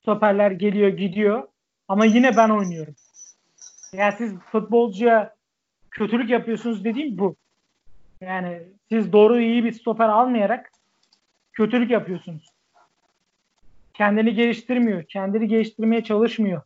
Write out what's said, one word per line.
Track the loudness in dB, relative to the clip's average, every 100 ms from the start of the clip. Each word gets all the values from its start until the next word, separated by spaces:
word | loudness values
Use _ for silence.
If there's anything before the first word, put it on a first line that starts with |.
Stoperler | -4 0 0 2 0
geliyor, | 0 -2 2 0
gidiyor. | 0 -4 0 0 0 -6 _ _ _ _
Ama | 2
yine | 4 4 4 4
ben | 4
oynuyorum. | 2 -2 -8 -12 -16 _ _ -20 _ _ _ -20 _ -18
Ya | -2 -2
siz | 0 -8 -10
futbolcuya | -4 -4 0 0 0 2 4 4 2 _ _ _ _ _ _
kötülük | -8 -2 -2 0
yapıyorsunuz | -2 -2 -6 -6 -6
dediğim | -4 -6 -6 -4
bu. | -4 -4 _ _ _ _ -20 -20 -20 _
Yani | -10 -8 -8 -10 -16 _ _
siz | -4 2
doğru | 4 6 4
iyi | 2 0
bir | -2
stoper | -4 -6 0 2
almayarak | 2 2 0 -2 -2 -8 _ _ _ _ _ _ _ _
kötülük | -2 0 0 0
yapıyorsunuz. | 0 -2 -10 -10 -18 _ _ _ _ _ _ _ _ _ _ _ _ -20 -20 _
Kendini | -2 0 2 2
geliştirmiyor. | 2 0 0 -4 0 0 -2
Kendini | -6 -8 -4 -2 0
geliştirmeye | 0 -2 -2 0 0
çalışmıyor. | 0 0 0 0 -2 -2